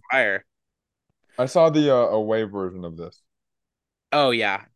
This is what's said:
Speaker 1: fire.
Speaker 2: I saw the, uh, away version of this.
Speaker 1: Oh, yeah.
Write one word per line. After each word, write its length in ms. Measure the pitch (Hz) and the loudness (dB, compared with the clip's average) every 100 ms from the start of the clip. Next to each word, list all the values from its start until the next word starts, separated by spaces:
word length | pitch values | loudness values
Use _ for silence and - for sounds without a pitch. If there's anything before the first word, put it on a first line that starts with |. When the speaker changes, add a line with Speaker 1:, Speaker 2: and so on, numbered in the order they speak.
| - | -4
Speaker 1:
fire. 340 | 131 107 95 - _ _ _ _ _ _ _ _ - | 0 0 -2 -8 _ _ _ _ _ _ _ _ -6
Speaker 2:
I 80 | 131 | 0
saw 240 | 175 165 | 4 4
the, 240 | 151 147 | 4 4
uh, 140 | 123 120 | 4 2
away 360 | 110 107 110 | 0 0 -2
version 400 | 107 101 92 92 | -2 -6 -8 -8
of 120 | 85 82 | -14 -12
this. 260 | 82 - _ _ _ _ _ _ _ _ _ | -16 -18 _ _ _ _ _ _ _ _ _
Speaker 1:
Oh, 180 | 147 135 | 0 0
yeah. 340 | 117 104 98 - | 0 -2 -6 -10